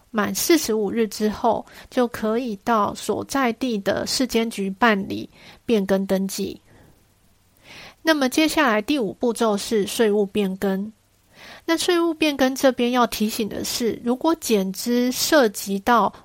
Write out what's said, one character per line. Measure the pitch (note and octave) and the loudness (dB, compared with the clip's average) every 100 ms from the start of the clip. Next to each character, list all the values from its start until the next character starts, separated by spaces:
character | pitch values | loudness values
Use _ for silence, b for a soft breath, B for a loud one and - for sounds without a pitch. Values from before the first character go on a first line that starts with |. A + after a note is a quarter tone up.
| _ | _
满 | A3 G3+ | -4 -2
四 | G3 - E4 | -2 2 4
十 | - A3 | 4 -2
五 | G3+ | -2
日 | A3+ A3 | 0 -2
之 | - G#3+ | -2 -4
后， | G3 A#3+ G#3 B B B | 0 0 0 B B B
就 | - A#3+ | -2 -2
可 | - A3 A3+ | -2 -2 -2
以 | B3+ G3+ | -4 -6
到 | - A3+ G#3 | 0 0 0
所 | G#3 - G3 | -2 -4 -4
在 | G3+ C#4 B3+ | -4 -2 -2
地 | A3+ C4 G#3+ | -2 -2 -2
的 | G3 - G3+ | -2 -2 -2
市 | - B3+ | -2 0
监 | A#3 A3+ | 0 -2
局 | A3+ G3 | -4 -6
办 | F#3+ A#3+ G#3 G#3 | 2 2 2 -2
理 | G#3 - B B B - | -8 -10 B B B -2
变 | A3+ | 0
更 | F#3+ F#3+ G3 | 2 0 2
登 | F#3+ F#3+ | -2 -2
记。 | - G3 - b b b b _ _ _ _ _ _ B B B B D#4 | -4 -8 -10 b b b b _ _ _ _ _ _ B B B B 0
那 | |
么 | D#4 C4 | 2 2
接 | C#4 D#4 | 2 2
下 | E4 C#4 | 2 2
来 | G#3+ | 2
第 | G#3 D4 | 0 -2
五 | G3+ | -2
步 | - B3 | -2 -4
骤 | A3+ A3+ G3+ | 0 0 0
是 | - A3+ G3+ | 0 -2 0
税 | - A3 | 0 2
务 | G#3 G3 | 2 0
变 | G#3 G3 F#3+ | 0 -2 -2
更。 | G3+ F#3+ G#3 - _ _ _ B B B - | -2 -2 -6 -12 _ _ _ B B B -4
那 | E4 | -2
税 | - F4 | 2 2
务 | E4+ | 0
变 | D#4+ D#4 C#4 | 0 -2 2
更 | C4 C4 | 0 2
这 | C#4 | 2
边 | B3 A#3+ | 2 0
要 | B3 A#3+ | 2 0
提 | - G#3+ | 0 -2
醒 | - G#3+ | -2 -6
的 | - - | -6 -6
是， | - A#3 - | -2 -2 -2
如 | A#3+ B3+ | -4 0
果 | D#4+ D#4+ | 0 0
减 | - G#3+ F#3+ | 0 0 0
资 | F#3+ - A#3+ B3 | -4 -2 0 0
涉 | B3+ - D#4+ A#3 | -2 2 4 4
及 | - - G3 | 0 -6 -2
到 | A3 A#3+ G3+ B | 2 4 2 B